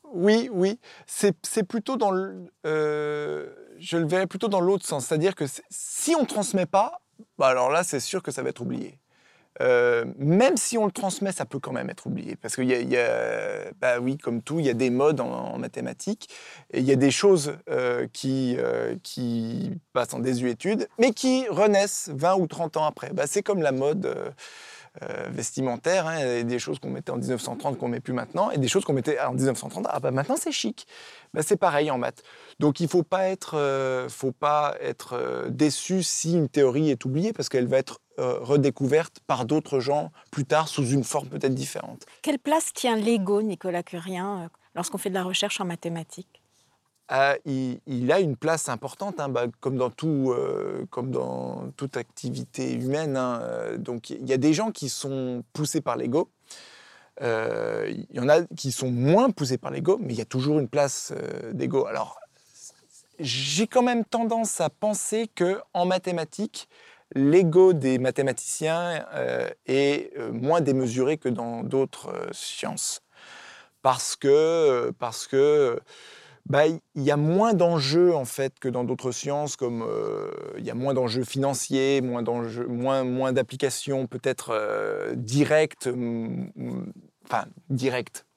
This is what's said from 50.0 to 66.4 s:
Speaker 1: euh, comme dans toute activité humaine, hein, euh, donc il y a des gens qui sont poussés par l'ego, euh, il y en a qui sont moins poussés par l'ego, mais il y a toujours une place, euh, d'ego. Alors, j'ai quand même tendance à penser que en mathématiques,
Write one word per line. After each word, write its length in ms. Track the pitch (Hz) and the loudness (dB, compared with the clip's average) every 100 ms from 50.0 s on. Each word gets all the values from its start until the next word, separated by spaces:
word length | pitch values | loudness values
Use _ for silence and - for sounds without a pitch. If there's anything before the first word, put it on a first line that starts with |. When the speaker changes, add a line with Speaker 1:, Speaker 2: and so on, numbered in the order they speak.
| 160 143 131 | -2 0 2
Speaker 1:
euh, 560 | 123 135 - - 95 - | 0 0 -2 -4 -6 -8
comme 200 | - 131 | -6 -4
dans 600 | 127 127 127 127 - 127 139 | -4 -4 -6 -8 -8 -10 -10
toute 200 | 139 127 | -8 -8
activité 760 | 120 - 127 127 123 - 131 | -10 -10 -8 -8 -8 -6 -4
humaine, 440 | 123 127 143 160 135 | -2 -2 -2 -2 -2
hein, 240 | 127 120 | -2 -4
euh, 340 | 117 - 113 113 | -6 -6 -6 -6
donc 340 | - 120 - | -6 -8 -8
il 160 | 127 127 | -10 -2
y 60 | |
a 60 | 131 | 2
des 160 | 143 | 4
gens 160 | 156 220 | 2 0
qui 180 | - 135 | -4 -8
sont 540 | - 139 135 127 123 113 | -6 -6 -4 -4 -6 -8
poussés 280 | - 151 156 | -6 -2 -2
par 160 | 143 120 | -2 -2
l'ego, 340 | 127 139 240 _ _ - - - - - _ - | 0 0 -2 _ _ -20 -20 -20 -20 -20 _ -6
euh, 720 | 123 113 113 - 55 - 104 - - | -2 0 0 -2 -4 -4 -4 -6 -8
il 60 | 113 | -4
y 40 | |
en 80 | 127 | 4
a 140 | 156 175 165 | 4 4 -6
qui 160 | 135 | -6
sont 180 | - 127 | -4 -2
moins 400 | 120 131 190 254 | 2 6 6 4
poussés 280 | 190 135 127 | 0 -2 -2
par 120 | 135 | -4
l'ego, 280 | 135 160 220 | -2 2 2
mais 140 | 151 | 0
il 40 | 113 | -4
y 40 | |
a 40 | 110 | -4
toujours 320 | 131 135 151 | -2 2 0
une 100 | 127 | 0
place, 440 | 147 139 - - | 0 0 -2 -8
euh, 380 | 127 - - 113 | -8 -8 -8 -8
d'ego. 340 | 120 131 135 - | -4 0 0 0
Alors, 320 | - - - - _ _ - - _ _ - _ - | -4 -6 -10 -20 _ _ -20 -20 _ _ -20 _ -10
j'ai 480 | 143 123 139 151 220 | -6 -4 -2 0 2
quand 160 | 254 | 4
même 220 | 240 233 | 4 2
tendance 560 | 220 233 226 226 220 - | 0 -2 0 0 -2 0
à 100 | 156 | -2
penser 580 | _ 214 202 - 214 226 | _ -2 -2 -2 -2 -2
que 260 | - 180 190 - | 0 0 0 -2
en 100 | 175 | 0
mathématiques, 840 | 180 185 185 175 156 - | 2 2 0 -4 -4 -6